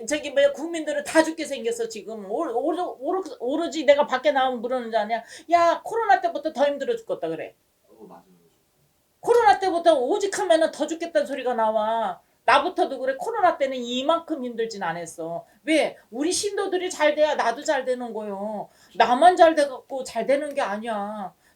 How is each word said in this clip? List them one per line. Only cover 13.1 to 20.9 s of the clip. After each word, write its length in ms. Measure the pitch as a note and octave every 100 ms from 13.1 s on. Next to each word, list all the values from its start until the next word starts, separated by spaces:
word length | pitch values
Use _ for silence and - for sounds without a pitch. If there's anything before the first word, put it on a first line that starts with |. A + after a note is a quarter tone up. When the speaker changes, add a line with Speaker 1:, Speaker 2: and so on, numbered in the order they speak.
| F#4+
Speaker 1:
코로나 380 | - A4+ F#4 -
때는 220 | C4+ C4
이만큼 640 | A#3+ B3 C4+ E4 E4 C#4+
힘들진 380 | B3 A3+ A3+ G#3
않았어. 640 | F3+ E3+ E3 - E3 E3+ - _
왜? 340 | C4 D#4 A3 - _
우리 200 | A3+ D4+
신도들이 600 | F#4 G#4 G4+ G4 F4 F4
잘 240 | - D4+
돼야 200 | D4 D4+
나도 300 | C4 A3+ A#3+
잘 220 | D4 C#4+ B3+
되는 260 | B3 A#3+
거요. 560 | G#3+ G#3+ G3 G3+ G#3 E3 _ _ -
나만 380 | - B3 E4 F4+
잘 160 | E4
돼갖고 500 | D#4+ C#4+ B3 - C4+
잘 220 | B3+ A#3 A3+
되는 260 | C#4+ D4
게 80 | C#4
아니야. 720 | A3 G#3 A#3